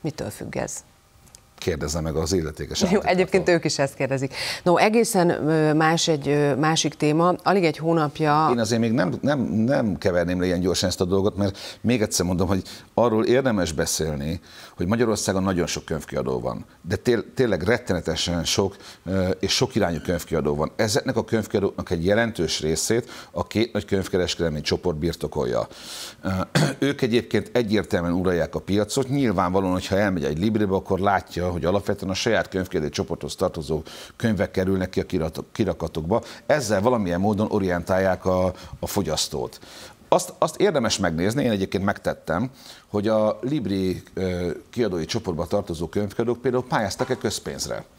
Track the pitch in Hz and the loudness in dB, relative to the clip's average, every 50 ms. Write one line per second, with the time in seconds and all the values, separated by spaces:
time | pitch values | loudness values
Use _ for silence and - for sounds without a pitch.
0 | - 160 - - - 104 - - - - - - 127 - - - - _ _ _ | -4 -6 -6 -4 -8 -8 -8 -10 -10 -8 -6 -6 -6 -6 -8 -12 -14 _ _ _
1 | _ _ _ - - - - - _ - _ - - - 85 71 71 76 76 85 | _ _ _ -20 -20 -20 -20 -20 _ -20 _ -6 -4 -4 -2 -2 -2 -2 -2 -2
2 | 78 80 78 78 85 80 95 92 80 73 71 - 73 67 73 - 208 180 180 202 | -2 -2 0 0 0 2 0 0 0 -2 -6 -8 -10 -8 -2 0 2 2 2 2
3 | - - 185 180 185 175 - 190 175 - 175 165 - 156 - - 143 135 - - | 2 2 2 2 2 2 2 0 4 4 2 4 2 0 0 0 -2 -2 0 -4
4 | 143 120 135 135 131 135 - - - - - - - 180 170 - 175 214 214 240 | -4 -2 -2 -2 -2 -4 -6 -6 -8 -6 -8 -2 2 4 4 6 6 4 4 4
5 | 226 - - 190 175 175 139 - - 151 160 160 156 151 151 156 160 156 170 160 | 2 4 4 4 4 4 4 2 2 2 2 4 4 4 4 4 4 4 2 2
6 | - - 160 143 139 139 147 147 147 143 135 117 156 156 160 - - 151 - - | 2 2 0 0 2 0 2 4 4 2 2 2 2 2 2 2 0 -2 -2 0
7 | - 151 151 156 170 180 180 - - - 180 202 175 156 147 - 151 165 165 165 | 2 2 4 4 4 4 2 2 2 2 2 4 4 2 0 0 0 2 2 2
8 | 156 143 143 - 156 151 147 151 160 147 123 117 113 107 120 117 113 117 110 131 | 2 0 0 0 0 2 4 4 4 4 2 2 2 2 2 2 2 2 2 2
9 | 180 180 127 - - 127 147 139 110 73 85 110 110 117 139 147 - 104 87 80 | 0 0 -2 -2 0 0 0 2 0 0 2 2 2 2 2 2 2 0 -2 0
10 | - 98 87 87 85 87 92 92 90 92 87 87 90 92 85 - - 92 90 - | 0 0 2 2 2 2 0 0 2 2 2 2 2 2 2 2 0 -2 0 0
11 | 95 87 95 98 95 104 87 92 101 98 95 - - - - - - 107 123 113 | 0 2 2 2 2 2 0 0 -2 -2 -2 -6 -14 -14 -16 -4 0 0 2 2
12 | 107 - - - 90 87 92 85 92 87 101 95 - - - - - - _ - | 0 0 0 0 0 0 2 0 2 2 0 -2 -2 -6 -14 -18 -20 -4 _ 2
13 | 113 120 110 110 110 - 117 131 135 131 110 101 87 82 78 69 82 - - - | 2 4 4 2 4 4 4 4 4 2 2 2 0 0 0 -2 -2 -2 0 -2
14 | 80 80 76 69 71 76 85 90 - - - - - - - - 90 87 113 113 | -2 -2 -2 -4 -4 -4 -6 -6 -10 -16 -20 -20 -20 -20 -6 -4 -2 0 2 2
15 | 123 113 107 104 - - 98 95 95 98 95 85 85 78 - 76 - - 85 73 | 2 2 2 0 0 0 0 2 2 2 2 2 0 -2 -2 -8 -6 -6 -6 -6
16 | 71 - - 69 64 64 65 62 60 64 58 52 - - - - - 82 104 98 | -6 -6 -6 -4 -2 -2 -4 -2 -4 -4 -6 -6 -10 -14 -20 -18 -6 -6 -6 0
17 | - - 120 110 - - - - 131 117 98 85 87 92 120 120 - - 95 85 | 2 2 2 2 0 -4 0 0 2 2 2 0 2 2 2 0 2 -2 -2 -2
18 | 80 82 78 78 - - 87 85 80 - - - 101 95 - - - - - - | 0 -2 -2 -2 -2 -2 -2 -2 0 0 0 2 0 0 -2 -8 -20 -20 -20 -14
19 | _ 85 95 95 92 90 95 - - 95 - - 135 120 - 117 98 85 85 78 | _ -4 0 0 0 0 0 -2 -2 -2 0 0 0 0 2 0 0 2 0 -4
20 | 76 - 87 82 - - 78 80 71 73 73 73 76 71 - - 113 107 101 139 | -2 -2 -2 -2 -2 -2 -2 0 0 0 0 0 -2 -4 0 -2 0 0 0 -2
21 | - 135 127 113 107 - - 110 104 - - 107 92 98 - - 87 - 92 85 | -2 0 -2 -2 -2 0 -2 -2 -2 0 -2 0 0 0 -2 -4 -6 -4 -2 0
22 | 82 92 101 110 117 117 110 - 85 - - - - 78 80 78 - - 117 117 | 2 2 2 2 2 0 0 -2 -2 -2 -2 -2 0 -2 0 0 0 0 0 0
23 | 120 - - - - - - - 90 - - 104 113 - - 104 98 - 101 98 | 0 -4 -14 -18 -18 -10 -6 -8 -6 -2 0 0 0 0 -2 -6 -4 0 -2 -2
24 | 90 - - 92 90 85 - - 87 82 76 76 73 - 92 85 - 90 82 76 | 0 0 0 0 0 0 0 -2 -2 -2 -2 -2 -2 -2 -2 0 0 -2 -2 0
25 | 78 82 80 - - 73 - 76 67 62 60 58 57 - - - - - - - | -2 -2 -2 -2 -8 -6 -4 -2 -2 0 -2 -2 -4 -4 -8 -18 -16 -14 -14 -12
26 | - - - - - 95 95 92 90 - - 147 160 139 131 - 139 139 139 139 | -12 -14 -16 -8 -6 -4 -2 -2 -4 -2 0 0 2 2 0 0 0 0 0 0
27 | - 120 113 120 - - - 110 95 - - 120 123 101 107 104 90 - - 95 | 0 2 2 2 0 2 0 0 0 2 0 0 0 2 2 0 2 2 0 0
28 | 85 87 87 92 90 92 90 82 78 76 - 80 - - 95 104 104 104 - 139 | 0 2 0 2 2 2 2 2 0 0 -2 -6 -2 0 2 2 2 2 0 -2
29 | 131 123 135 143 139 113 98 90 92 90 90 98 98 92 92 92 - - 98 95 | 0 0 0 0 2 2 2 2 2 2 2 2 2 2 0 -2 0 0 2 2
30 | 104 101 95 87 71 69 76 78 92 113 107 107 107 98 95 95 92 - 98 90 | 2 2 2 0 0 -2 -2 0 0 0 2 2 2 2 2 -2 0 0 -2 2
31 | 95 101 98 92 - - - 85 87 90 90 87 - 85 95 101 98 - 104 - | 2 2 2 2 0 -2 -6 -4 -2 -2 -2 0 0 2 0 0 0 -2 -4 -4
32 | - 92 92 - - 120 110 95 - - - 95 90 - - 87 76 73 - - | -2 -4 -4 -2 0 2 2 2 0 0 -2 -4 -4 -2 -2 -2 -2 -2 -2 -4
33 | 95 - 85 - - 71 - - 95 90 - 85 78 69 78 76 67 - - - | -4 -4 -4 -8 -6 -10 -4 -2 -2 -2 -2 -4 -4 -4 -4 -4 -4 -8 -16 -18
34 | - - - _ - 117 107 90 98 - - 95 95 92 98 95 92 92 - 95 | -18 -20 -12 _ -2 -2 0 0 -2 -2 0 -2 0 0 0 0 0 -2 -2 -4
35 | 90 - - 90 78 80 - - - - _ - 113 92 - - 80 80 - 82 | -4 -2 -2 -2 -2 -2 -6 -8 -14 -12 _ -2 0 0 0 -4 -6 -6 -6 -6
36 | 78 82 104 117 - - - - - - 143 156 127 101 107 95 98 123 123 117 | -2 0 0 0 -2 -4 -18 -20 0 0 0 0 2 2 0 2 4 4 2 2
37 | 104 87 85 87 98 107 107 95 107 - - 107 95 92 87 87 82 - 95 92 | 2 0 0 2 2 2 2 2 0 0 0 0 2 2 0 -2 0 0 2 2
38 | 95 95 92 90 - 92 92 92 92 92 90 - - - - - - - - 104 | 4 2 0 0 0 0 2 2 2 0 -2 -4 -12 -16 -12 -10 -8 -4 -2 -2
39 | 95 80 76 78 - - - 69 62 - - - - - - - - - - _ | -2 0 -2 -2 -2 -4 -4 -6 -6 -6 -8 -14 -20 -20 -20 -20 -20 -20 -20 _
40 | - - - 180 - - - - - 165 - - - 208 175 143 117 104 - - | 0 2 2 2 2 -2 -2 -2 -2 -2 2 2 2 2 4 2 0 0 0 0
41 | 98 87 82 78 87 101 113 139 139 123 110 98 95 95 - 98 95 101 98 - | 0 0 0 2 0 0 0 2 0 0 2 0 -2 -2 -2 0 0 0 -2 0
42 | - 82 73 - - - 80 85 117 135 135 - - - - - - _ - 104 | -2 -4 -4 -4 -4 -2 -2 -2 -2 -4 -6 -14 -20 -20 -20 -20 -18 _ -4 -2
43 | 98 110 110 107 107 107 104 - - 127 147 151 110 95 98 98 95 92 87 80 | 0 2 2 4 2 2 0 -2 -4 -4 -4 -2 -2 -2 -2 0 0 0 -2 -4
44 | - - - - 95 92 90 87 90 87 - - - - - 113 120 107 90 85 | -8 -12 -6 -4 -2 -2 -2 -2 -2 -4 -4 -6 -10 -12 -2 -2 0 0 0 -2
45 | 80 80 - 113 - 95 85 78 85 82 - 101 98 - 87 78 85 80 - 101 | -4 -2 -4 -4 -4 -4 -4 -4 -4 0 0 -2 -2 -2 -6 -6 -6 -4 -2 -2
46 | 104 98 - - 117 117 120 120 - 135 120 127 123 - 160 139 110 98 - - | -4 -2 -2 -2 -2 -2 -2 -2 -2 -2 0 0 -2 -2 -2 -2 -2 -2 -2 -4
47 | 127 - 127 120 - 113 - - - - 71 67 69 67 58 52 - - _ | -2 -2 -2 -2 -2 -4 -4 -4 -8 -8 -8 -6 -6 -6 -8 -8 -10 -14 _